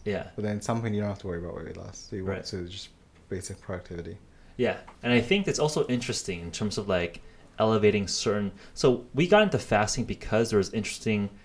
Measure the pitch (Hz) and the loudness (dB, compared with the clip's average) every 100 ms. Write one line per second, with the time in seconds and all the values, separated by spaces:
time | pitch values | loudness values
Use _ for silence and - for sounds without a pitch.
0 | 104 95 - - 104 104 - 117 113 104 | -4 -4 -6 -6 -4 -4 -2 -2 -2 -2
1 | 104 98 95 85 85 - - - 95 - | -2 -4 -6 -6 -8 -10 -10 -12 -12 -14
2 | - 104 95 92 - 95 87 98 - - | -10 -6 -4 -4 -6 -8 -8 -10 -14 -18
3 | _ - - 92 - 95 - 90 - 87 | _ -20 -10 -8 -8 -12 -8 -10 -8 -10
4 | 85 - - - - - 117 - - - | -10 -12 -18 -20 -12 -2 0 0 -8 -6
5 | 240 120 - 202 190 - 151 160 139 123 | 2 2 4 2 2 0 0 2 0 0
6 | - 113 - 87 85 - 107 - 98 90 | -2 -6 -4 -6 -6 -4 -4 -2 0 0
7 | 87 - - - - - 110 110 104 104 | 0 -6 -18 -20 -12 0 2 6 6 4
8 | 95 - 117 104 101 - - - 135 123 | 0 -2 0 0 -2 -6 -16 2 4 4
9 | - 127 180 208 208 117 - 104 107 - | 0 0 6 6 6 2 2 2 2 0
10 | 110 107 - 110 113 107 95 113 101 - | -4 -6 0 2 4 4 2 -2 -4 -4
11 | 113 104 101 - | 0 0 0 -6